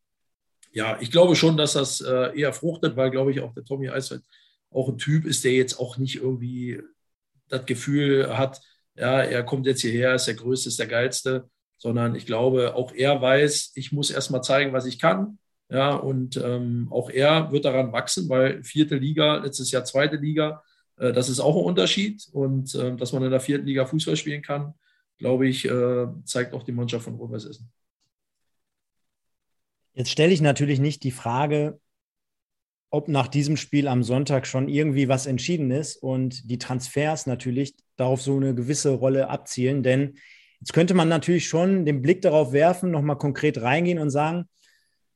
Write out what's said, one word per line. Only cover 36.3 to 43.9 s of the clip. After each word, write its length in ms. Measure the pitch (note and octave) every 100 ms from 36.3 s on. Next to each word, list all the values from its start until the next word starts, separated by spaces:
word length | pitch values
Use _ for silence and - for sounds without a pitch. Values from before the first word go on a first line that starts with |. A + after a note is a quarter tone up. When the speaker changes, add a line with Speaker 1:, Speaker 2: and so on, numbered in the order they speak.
| B2+ A#2
Speaker 2:
die 100 | B2
Transfers 680 | - B2+ - C#3 D3+ D#3 C3
natürlich 480 | A#2+ B2+ B2 C#3 _ _ -
darauf 240 | B2+ C3
so 160 | C3 C#3
eine 180 | C3+ B2
gewisse 360 | A#2+ D3 D3
Rolle 380 | B2 C3 C3+ C3+
abzielen. 540 | C#3 - - B2+ C#3+
Denn 320 | B2+ C3 C#3+ - - - _ _
jetzt 140 | -
könnte 200 | D#3+ F3
man 160 | F3+ D#3+
natürlich 380 | E3 E3 F3 -
schon 380 | D#3+ F#3 F#3+ D3+
den 160 | C#3
Blick 200 | C3+ G#3
darauf 320 | F#3+ D3+ B2+
werfen, 380 | C#3 E3 F3+ F#3
nochmal 260 | D#3 D3 C#3
konkret 440 | D3 C#3 D3+ B2+
reingehen 380 | A#2 D3+ F3